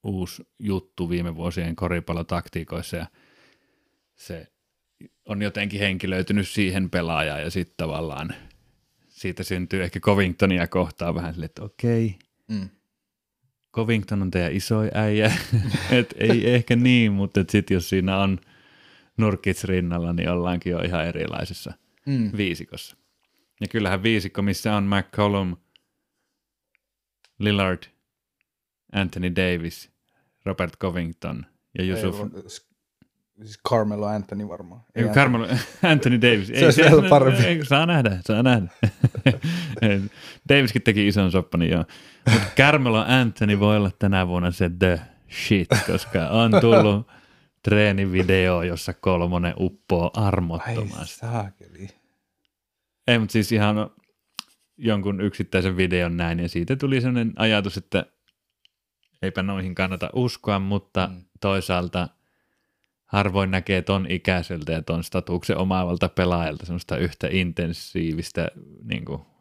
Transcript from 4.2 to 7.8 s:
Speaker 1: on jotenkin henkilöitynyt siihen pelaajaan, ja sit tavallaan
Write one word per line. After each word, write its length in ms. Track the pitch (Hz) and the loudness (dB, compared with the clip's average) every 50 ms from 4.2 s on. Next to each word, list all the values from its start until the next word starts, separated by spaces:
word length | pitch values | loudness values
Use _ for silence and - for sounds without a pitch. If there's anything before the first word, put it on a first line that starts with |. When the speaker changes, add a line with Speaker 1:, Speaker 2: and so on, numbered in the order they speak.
| - - 87 82 80 _ _ _ _ _ _ _ _ _ _ _ - - _ _ _ | -16 -14 -14 -14 -14 _ _ _ _ _ _ _ _ _ _ _ -20 -20 _ _ _
Speaker 1:
on 160 | - 107 101 | -10 -6 -6
jotenkin 380 | 104 101 - 107 101 101 101 101 | -6 -6 -4 -4 -6 -6 -4 -2
henkilöitynyt 680 | 101 98 95 90 - 95 95 92 95 - 101 104 95 - | -2 -2 -2 -2 -4 -4 -2 -2 -2 0 0 -2 -2 -2
siihen 420 | - 107 101 92 90 98 95 87 | -2 -2 0 0 0 -2 -4 -2
pelaajaan, 520 | - 90 85 82 82 76 78 78 73 73 | -2 -2 -2 -2 -2 -2 -2 -4 -4 -6
ja 80 | 76 85 | -8 -6
sit 260 | 87 95 85 _ _ | -6 -6 -6 _ _
tavallaan 580 | - | -8